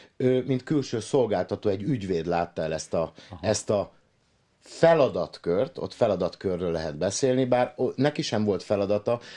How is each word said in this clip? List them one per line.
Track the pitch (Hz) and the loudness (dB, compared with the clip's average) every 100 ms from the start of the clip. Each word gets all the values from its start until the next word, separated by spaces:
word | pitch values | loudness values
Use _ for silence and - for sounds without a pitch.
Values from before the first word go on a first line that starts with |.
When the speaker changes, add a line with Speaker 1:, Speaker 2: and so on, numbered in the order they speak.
| - - | -18 -2
Speaker 1:
ő, | 131 127 131 | 2 2 0
mint | 127 | -2
külső | - 151 127 117 | 0 -2 0 -4
szolgáltató, | - 143 117 95 90 101 107 | 0 2 2 0 -2 -2 -2
egy | 98 | -2
ügyvéd | 101 127 95 87 80 | -2 -4 -2 -2 0
látta | 85 85 - | -2 -2 -4
el | 80 | -4
ezt | 78 - | -4 -4
a, | 90 80 - - | -2 -4 -8 -18
Speaker 2:
Aha. | 92 107 | -6 -2
Speaker 1:
ezt | 104 - | -2 0
a | 104 92 - _ _ _ _ _ _ | -2 -2 -10 _ _ _ _ _ _
feladatkört, | - - 165 165 123 92 80 - - 90 131 - | -20 4 6 6 4 2 -4 -6 -2 0 -2 -4
ott | 87 | -10
feladatkörről | - 117 90 90 - 98 90 90 | 0 2 2 -2 -4 -4 -2 -2
lehet | 82 80 76 | -2 -4 -4
beszélni, | 85 - 131 127 | -4 0 0 2
bár | 127 123 123 - | 2 2 0 0
o-, | 127 | -2
neki | - 139 147 | 0 0 0
sem | - 110 | -2 0
volt | 107 92 | 0 0
feladata. | - 101 98 104 - 120 - | 0 0 2 0 0 -4 -6